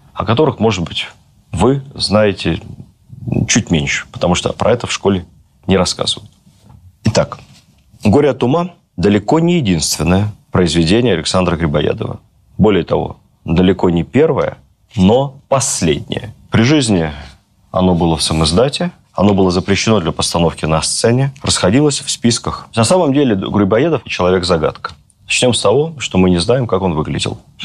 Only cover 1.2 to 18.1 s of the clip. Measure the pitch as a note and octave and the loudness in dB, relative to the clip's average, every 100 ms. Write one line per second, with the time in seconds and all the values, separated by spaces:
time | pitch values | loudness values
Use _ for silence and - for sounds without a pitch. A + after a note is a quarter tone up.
1.2 | _ _ _ D#2+ A2+ C#3 C3+ - - G#2+ | _ _ _ -2 0 0 -4 -8 -2 0
2.2 | G#2+ F#2 - E2 - - - _ _ - | 0 0 -4 -4 -8 -20 -20 _ _ -14
3.2 | - - - A#2+ - D#2+ C#2 - - - | -6 -4 0 0 0 -2 -2 -6 -10 -6
4.2 | - F3+ - - - B2 - - G2 G2 | -2 0 -2 -2 0 0 -2 -4 -2 -2
5.2 | F2 _ _ _ - F#2 F2+ - - - | -4 _ _ _ -2 0 0 -4 -6 -6
6.2 | - _ _ _ - - - _ - - | -10 _ _ _ -20 -20 -20 _ -2 0
7.2 | - - - - _ _ _ - G#3 - | -2 -6 -20 -20 _ _ _ -4 2 4
8.2 | C#3+ - B2 D#3+ F3+ - _ - F#2 G#2 | 4 2 0 0 -2 -8 _ -2 2 2
9.2 | - D#3+ E3+ F3 A2+ E2+ - - D#2 F#2 | 2 2 2 2 2 0 -2 -2 0 2
10.2 | G#2+ - _ G2 F2+ E2 D#2+ A2 B2 E2+ | 0 -6 _ 0 0 2 2 2 2 0
11.2 | D2+ F#2 F2+ D#2+ D#2+ D2+ D2+ - - - | -2 -2 0 0 -2 0 -2 -2 -6 -10
12.2 | _ _ _ - G#2+ F#2+ - E2 D#2+ - | _ _ _ 0 2 2 0 -4 -4 -10
13.2 | _ _ - D#2+ F#2 F#2+ F#2+ E2+ D#2+ - | _ _ -4 2 2 2 2 0 0 2
14.2 | D#3+ B2 D2 - _ _ _ - F#2 B2 | 2 2 -4 -6 _ _ _ 2 4 4
15.2 | C#3 - - C3+ - - E2 C#2+ - - | 0 -6 -2 -2 -2 -2 -2 -2 -4 -10
16.2 | - - - - A#2 D3+ B2 F#2+ D#2+ D2 | -10 -18 -2 2 4 4 2 0 -2 -6
17.2 | - - _ _ _ F2+ F#2 F2 E2+ | -16 -20 _ _ _ 0 2 2 0